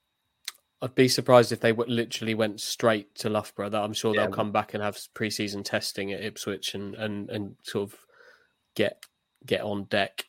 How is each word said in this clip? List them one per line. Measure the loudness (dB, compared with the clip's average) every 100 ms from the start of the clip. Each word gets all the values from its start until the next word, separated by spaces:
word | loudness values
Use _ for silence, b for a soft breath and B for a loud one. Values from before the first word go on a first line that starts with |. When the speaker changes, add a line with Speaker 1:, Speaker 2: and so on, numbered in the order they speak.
| _ _ _ _ -16 -16 _ _
Speaker 1:
I'd | 0 4
be | 6
surprised | 4 8 8 8
if | 4
they | 2
w-, | 2 2
literally | 0 -2 -4 -2 0
went | 0 -2
straight | -8 0 2 2 -2 -6
to | -2
Loughborough. | -2 -4 -6 -4
That, | -2
I'm | -2
sure | 0 0
Speaker 2:
Yeah. | 2 0
Speaker 1:
they'll | 0
come | 0
back | 0 -2
and | -2
have | -4 -6
s-, | -10
pre-season | -6 -4 -2 -4 -6
testing | -4 -4 -2 -6 -6
at | -6
Ipswich | -8 -8 -6 -6 -6 -8
and, | -8 -8
and, | -6 -6 -6
and | -6 -8 -12
sort | -8 -6 -6
of | -10 _ b b b b b _ -2
get, | -2 -2 -16 _ _ _ -4
get | -2
on | -2 -4 -2
deck | 0 0 -4